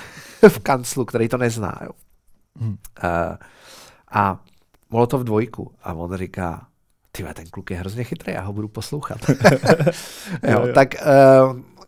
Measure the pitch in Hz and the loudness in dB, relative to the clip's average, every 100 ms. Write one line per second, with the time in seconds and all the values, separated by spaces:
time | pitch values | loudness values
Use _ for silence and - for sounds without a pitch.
0 | - - - - 208 - - 131 123 135 | -18 -20 -20 6 6 6 -2 -4 -4 -6
1 | 117 117 113 123 120 117 101 - - - | -4 -2 -2 0 -2 -2 -6 -8 -16 -18
2 | _ _ _ _ _ - 113 98 - - | _ _ _ _ _ -10 -8 -8 -16 -8
3 | 87 85 82 87 - _ - - - _ | -4 -2 -4 -8 -20 _ -20 -20 -20 _
4 | _ 107 98 92 _ _ _ _ _ 113 | _ 0 0 -2 _ _ _ _ _ 0
5 | 120 135 120 107 120 - - _ - 82 | 0 0 0 -2 -2 -10 -16 _ -12 -10
6 | 87 92 92 - 87 80 - _ _ _ | -8 -8 -8 -8 -8 -8 -18 _ _ _
7 | _ - 80 - 82 101 - 87 92 113 | _ -14 -14 -16 -18 -18 -12 -10 -10 -10
8 | 117 165 - - 95 101 107 110 - 147 | -10 -10 -10 -8 -8 -10 -10 -12 -10 -10
9 | - 117 - - 185 131 - 170 156 - | -10 -4 -2 2 2 2 2 2 0 -4
10 | - - - 175 139 107 123 131 135 - | -12 -18 -12 -6 0 0 4 4 2 0
11 | 156 139 135 135 131 127 - _ | 4 8 8 8 6 0 -16 _